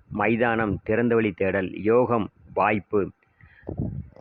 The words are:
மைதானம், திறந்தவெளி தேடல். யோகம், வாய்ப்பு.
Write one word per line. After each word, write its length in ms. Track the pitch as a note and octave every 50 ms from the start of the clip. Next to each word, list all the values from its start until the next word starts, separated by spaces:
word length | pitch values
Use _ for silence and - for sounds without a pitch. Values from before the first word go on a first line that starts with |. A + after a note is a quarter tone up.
| _ -
மைதானம், 720 | - G#2 G#2 A2 A#2 A2 B2 A#2 A2+ A2+ A2+ G#2 F#2+ F2+ -
திறந்தவெளி 460 | - A2 A2+ A#2+ A#2 A#2 A2+ A2+ G#2 F2
தேடல். 480 | - G2 F#2+ F#2 G2 F#2+ E2+ - -
யோகம், 480 | F#2 G#2+ A#2 B2 B2+ G#2+ A#2+ A2+ F#2 - _ _ - - -
வாய்ப்பு. 560 | F#2+ F#2+ G#2 A2 G2+ - - A2 G2+ F2+ - - _ _ _ _ _ - - _ - - - - - - - - - - - - -